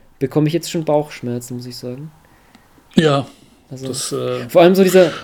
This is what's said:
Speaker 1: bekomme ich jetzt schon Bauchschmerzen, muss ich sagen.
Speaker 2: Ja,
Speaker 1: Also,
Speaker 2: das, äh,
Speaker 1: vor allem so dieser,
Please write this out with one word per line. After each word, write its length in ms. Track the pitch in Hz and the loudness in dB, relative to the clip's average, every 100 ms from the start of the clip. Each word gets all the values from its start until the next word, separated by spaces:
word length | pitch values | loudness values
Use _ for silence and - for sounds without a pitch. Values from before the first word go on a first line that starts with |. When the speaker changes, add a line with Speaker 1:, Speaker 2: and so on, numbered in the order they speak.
| _ _ | _ _
Speaker 1:
bekomme 280 | 131 151 151 | -2 0 0
ich 60 | |
jetzt 160 | 165 165 | 0 -4
schon 160 | 170 160 | -4 0
Bauchschmerzen, 680 | 151 151 - 120 120 123 123 | 0 -2 -8 -8 -8 -8 -12
muss 100 | 123 | -12
ich 120 | 123 | -12
sagen. 340 | 123 127 156 - _ _ _ _ _ _ _ - | -12 -12 -14 -20 _ _ _ _ _ _ _ 0
Speaker 2:
Ja, 300 | 156 139 127 - _ _ _ | 2 0 -4 -14 _ _ _
Speaker 1:
Also, 180 | 131 131 | -14 -10
Speaker 2:
das, 240 | 131 - | -10 -8
äh, 380 | 139 123 123 123 | -6 -6 -6 0
Speaker 1:
vor 120 | - | 4
allem 140 | 175 190 | 6 6
so 80 | |
dieser, 280 | 185 185 165 - | 6 6 4 0